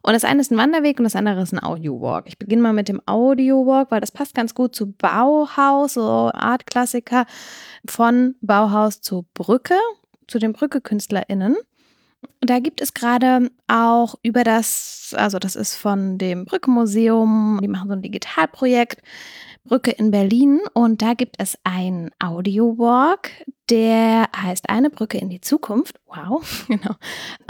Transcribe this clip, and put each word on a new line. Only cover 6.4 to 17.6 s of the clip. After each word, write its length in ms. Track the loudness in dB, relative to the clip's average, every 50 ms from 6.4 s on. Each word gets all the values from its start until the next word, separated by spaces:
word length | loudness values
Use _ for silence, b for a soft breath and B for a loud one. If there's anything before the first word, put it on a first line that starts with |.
| -2 -2 -2 -2 -4 -4 -2 -2 -2 -2 -4 -6 -6 -2 -2 -2 -2 B B B B B B B B B B B B
von 480 | -10 -2 0 2 4 4 4 2 2 0 -4
Bauhaus 600 | -2 0 2 2 2 2 2 2 0 0 -2 -4
zu 240 | -8 -8 -6 -6 -8 _ -12
Brücke, 440 | -8 0 0 0 0 2 2 0 2 2 0 -4 _ _ _ _ _ _
zu 100 | -6 -4 -2
den 140 | -2 -2 -2
Brücke-KünstlerInnen. 1040 | -2 -4 -2 -4 -4 -4 -4 -6 -4 -4 -4 -4 -4 -4 -4 -4 -2 0 0 0 -2 -2 _ _ _ _ _ _ _ _ _ _ _ -20 -20 _ -4
Da 180 | 0 0 0 0
gibt 220 | 0 -4 -6 -6
es 120 | -8 -8 -6
gerade 560 | -4 -2 0 2 4 4 4 4 4 2 0 _ _ _
auch 480 | -2 0 2 4 4 4 4 2 0 -4 -6 -4
über 200 | -2 2 2 2
das, 680 | 4 2 2 0 -2 -4 -6 -8 -10 -16 -16 -16 -8 -4
also 200 | -2 -2 -2 -2 -4
das 160 | -6 -6 -6
ist 200 | -6 -8 -8 -8
von 420 | -4 -2 -2 -2 -2 -2 -4 -4
dem 280 | -4 -4 -4 -4 -6 -8
Brücke-Museum, 1160 | -6 -6 -4 0 2 2 4 2 2 2 2 4 4 4 4 4 4 4 4 2 2 0 0